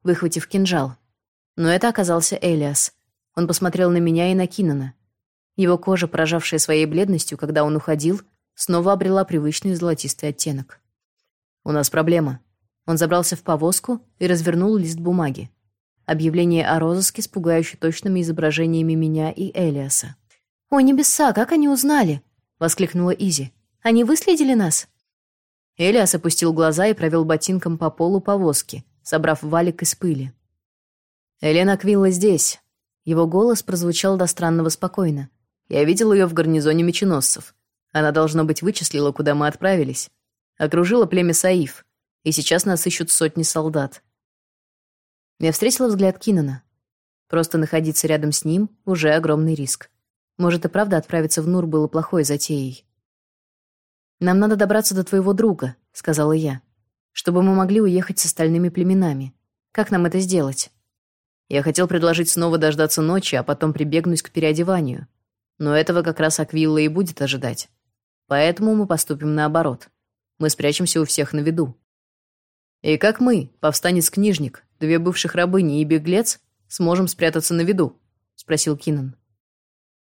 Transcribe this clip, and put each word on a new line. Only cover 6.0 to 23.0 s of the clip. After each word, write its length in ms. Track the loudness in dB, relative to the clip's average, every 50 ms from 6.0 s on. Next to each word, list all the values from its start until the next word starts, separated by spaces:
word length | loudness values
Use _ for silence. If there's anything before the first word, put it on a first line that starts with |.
| 0
поражавшая 520 | -2 0 0 0 0 0 -2 -2 -2 -2 -2
своей 260 | 0 2 2 2 2
бледностью, 520 | 2 0 0 0 0 0 -2 -2 -6 -8
когда 260 | -8 -6 -2 0 0 0
он 120 | 2 0
уходил, 460 | -2 -2 -2 -2 0 0 -2 -2 -2 -6 _ _ _ _ _ _
снова 380 | -8 -4 -2 0 2 2 2 2
обрела 320 | 2 2 0 0 0 0
привычный 480 | 0 -2 -2 -2 -2 -4 -4 -4 -4 -4
золотистый 560 | -2 -2 -2 -2 -4 -6 -8 -8 -6 -6 -8
оттенок. 500 | -6 -6 -6 -6 -6 -6 -8 -12 -18 -20 _ _ _ _ _ _ _ _ _ _ _ _ _ _ _ _ _
"У 80 | -2
нас 180 | -2 0 -2 0
проблема". 500 | 0 0 2 2 2 2 0 -2 -4 -8 -14 _ _ _ _ _ _ _ _
Он 100 | -4 -2
забрался 380 | 0 0 2 2 0 0 -2 -4
в 80 | -6 -4
повозку 580 | -4 -2 0 0 0 -2 -2 -4 -4 -6 -6 -8 _ _
и 100 | _ -2
развернул 480 | 0 0 0 0 0 0 2 2 2 2
лист 240 | 0 0 -2 -6 -4
бумаги. 520 | -2 -2 0 0 0 -2 -4 -6 -12 -16 -18 _ _ _ _ _ _ _ _ _ _
Объявление 640 | -4 -2 0 0 0 2 2 2 2 2 2 2
о 120 | 0 0 0
розыске 420 | 0 0 0 0 -2 -2 -4 -6
с 60 | -10
пугающе 500 | -8 -8 -4 -2 0 0 0 0 -2 -6
точными 440 | -4 -4 -4 -4 -4 -4 -2 -2 -2
изображениями 720 | -2 -2 -2 -2 -2 0 0 0 0 0 0 0 0 0 0
меня 380 | 0 0 0 0 -2 -2 -4
и 200 | -4 -6 -8 -6 -4
Элиаса. 600 | -2 -2 -2 -2 -4 -4 -4 -4 -4 -4 -6 -12 -20 _ _ _ _ _ _ _ _ _ _
"О, 100 | 2 4
небеса, 520 | 6 6 4 4 2 2 2 2 2 2 2
как 180 | 2 0 2
они 180 | 2 2 2 2
узнали?" 540 | 2 0 0 2 2 2 2 2 0 -4 -8 _ _ _ _ _ _ _
воскликнула 520 | -2 -2 0 -2 -2 -2 -2 -2